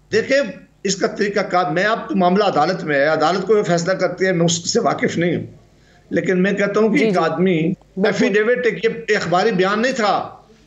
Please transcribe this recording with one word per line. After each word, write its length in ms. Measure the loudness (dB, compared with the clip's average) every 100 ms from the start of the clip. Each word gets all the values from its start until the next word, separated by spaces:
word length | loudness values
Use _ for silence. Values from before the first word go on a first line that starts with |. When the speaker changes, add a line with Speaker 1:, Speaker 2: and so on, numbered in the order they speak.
| -4
Speaker 1:
देखिए, 480 | -2 0 0 0 -6 -20 _ -6
इसका 220 | -2 -4
तरीकाकार, 640 | -2 -2 -2 0 0 0
मैं, 140 | 0 0
अब 120 | -2
तो 180 | -4 0
मामला 300 | 2 4 2
अदालत 340 | 2 0 -2
में 120 | -2 0
है, 120 | 2
अदालत 340 | 2 0 0
को 220 | 2 2
फैसला 300 | 2 0 0
करती 320 | 0 -2 0 0
है, 80 |
मैं 120 | 2 0
उससे 340 | 0 -2 0
वाकिफ 360 | 0 0 -2 0
नहीं 200 | -2 -2
हूँ, 240 | -6 -16 _ _ _ _ -6
लेकिन 260 | -4 0 0
मैं 180 | 0 0
कहता 240 | 0 2
हूँ 120 | 2
कि 80 | 2
Speaker 2:
जी, 60 | 2
Speaker 1:
एक 80 |
Speaker 2:
जी। 60 | 2
Speaker 1:
आदमी 420 | 0 0 2 2
Speaker 2:
बिल्कुल। 440 | 0 -4 _ -2 -2
Speaker 1:
affidavit, 600 | 2 2 2 2 0 0
एक, 400 | 0 -2 -2 -2
ये 60 | -2
अखबारी 360 | 0 0 2
बयान 280 | 2 0 0
नहीं 140 | -2
था, 540 | 0 0 0 -4 -14 -20 -20